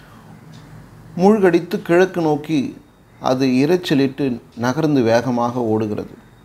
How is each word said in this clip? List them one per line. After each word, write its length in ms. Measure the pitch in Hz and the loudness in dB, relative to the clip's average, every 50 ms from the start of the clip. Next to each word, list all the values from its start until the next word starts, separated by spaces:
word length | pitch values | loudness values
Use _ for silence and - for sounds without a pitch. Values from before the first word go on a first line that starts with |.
| - - - - - - - - - - - - - - - - - - - - - - - 170 | -20 -20 -20 -20 -20 -20 -20 -20 -20 -20 -20 -20 -20 -20 -20 -20 -20 -20 -20 -20 -20 -14 -4 2
மூழ்கடித்து 580 | 180 196 220 220 185 180 165 170 165 - 208 208 - - | 4 4 4 4 4 4 4 2 0 -4 -6 -8 -2 0
கிழக்கு 320 | 170 175 190 190 - 180 165 156 | 2 2 2 2 0 -2 -2 0
நோக்கி 320 | 151 143 147 - 160 143 120 - - - - _ _ _ _ _ - - - 127 | -2 -2 -2 -4 -2 -2 -2 -4 -8 -14 -20 _ _ _ _ _ -16 -6 -4 -2
அது 160 | 131 127 139 131 127 127 139 | 0 0 0 0 2 2 2
இரைச்சலிட்டு 640 | 147 180 180 180 - 160 135 135 131 131 - 143 131 120 117 - - - 117 117 | 2 0 -2 -2 -2 0 0 0 -2 -2 -4 -4 -4 -4 -6 -10 -14 -10 -6 -4
நகர்ந்து 360 | 123 127 151 160 156 147 135 117 113 | -4 -2 0 0 0 2 2 2 2
வேகமாக 540 | 113 120 120 131 120 120 117 120 123 127 120 110 110 | 2 2 0 0 -2 -2 -2 -2 -4 -4 -2 0 0
ஓடுகிறது. 420 | 110 110 104 107 98 92 - - - - - - _ | 0 -2 -2 -4 -6 -8 -10 -14 -20 -20 -20 -20 _